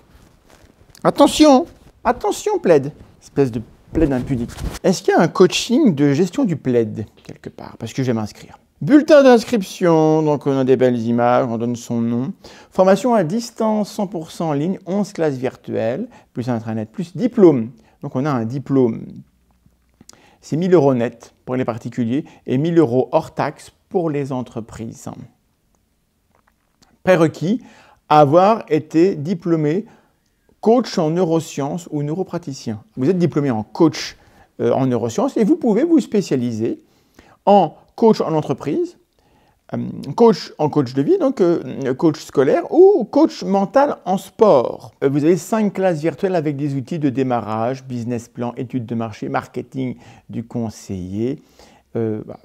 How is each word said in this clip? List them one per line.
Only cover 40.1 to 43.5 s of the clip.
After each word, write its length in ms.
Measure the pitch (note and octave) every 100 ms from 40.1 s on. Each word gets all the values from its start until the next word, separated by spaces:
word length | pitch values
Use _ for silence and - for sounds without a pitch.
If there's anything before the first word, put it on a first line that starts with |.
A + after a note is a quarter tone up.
| -
coach 380 | A#3 F#3+ - -
en 120 | D3+
coach 260 | D3 B2+ C3
de 80 |
vie, 160 | D3+ F#4+
donc, 200 | C#4 C4+
euh, 540 | F3 E3+ B2+ A#2+ C3
coach 260 | C3 E3 D3+
scolaire 440 | - - C3+ D4 E4+
ou 320 | D4+ F#4+ G4+ G#3+
coach 380 | C#4 D#4 -
mental 540 | F#3